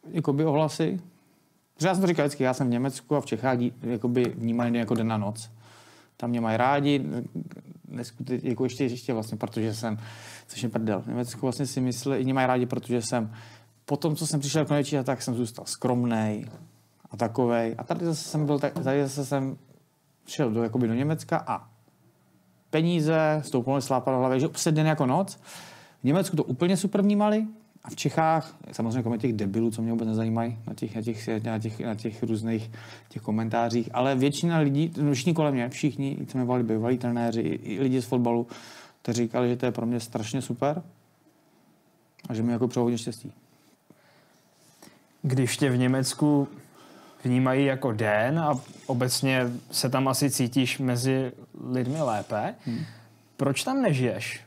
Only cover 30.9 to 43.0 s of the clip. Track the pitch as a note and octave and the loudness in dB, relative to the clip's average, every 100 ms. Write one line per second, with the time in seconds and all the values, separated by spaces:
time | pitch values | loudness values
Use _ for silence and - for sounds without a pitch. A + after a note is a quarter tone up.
30.9 | A2+ A2 A2 - A2 A#2 A2+ A2 A2 - | -6 -6 -6 -4 -4 -2 -4 -4 -6 -6
31.9 | G#2+ A#2 G#2+ A#2 A2 A2+ A2+ A2 - - | -4 -6 -6 -2 -2 0 -2 -4 -14 -18
32.9 | - - - - A2 A2+ A#2 A#2 A#2+ A2+ | -20 -14 -10 -4 -2 0 2 2 0 -2
33.9 | B2 B2+ C3+ C#3 C#3+ E3+ E3 D3 C#3 E3 | 0 2 4 2 2 2 4 4 4 0
34.9 | E3 D3 C3+ F3 E3 D3+ C3 A#2+ - D3+ | 2 2 2 2 4 2 2 -2 0 -2
35.9 | B2+ C#3 C#3 C#3 C3 B2 B2 A#2 A2 A#2 | 0 -4 -4 -4 -2 2 2 2 2 2
36.9 | B2+ A#2+ A#2+ A#2 A2+ D#2+ D#2+ - G2+ C3+ | 0 0 0 0 0 0 -2 -4 -2 2
37.9 | B2+ A2 B2+ A#2+ A#2 A#2+ - - - - | 0 0 2 2 2 0 -8 -18 -20 -20
38.9 | _ - A#2 A#2 A#2+ B2 B2 B2+ A2+ A#2 | _ -4 0 0 2 2 2 -2 -2 -2
39.9 | A#2+ A2+ A2+ A2 C3 B2 A#2+ C#3 D#3 E3 | -2 -4 -6 -4 -6 -4 -2 0 -2 -6
40.9 | _ _ _ _ _ _ _ _ _ _ | _ _ _ _ _ _ _ _ _ _
41.9 | _ _ _ - A2 A#2 A#2 A#2+ B2+ A#2+ | _ _ _ -8 -2 0 0 0 2 0
42.9 | A#2+ | 0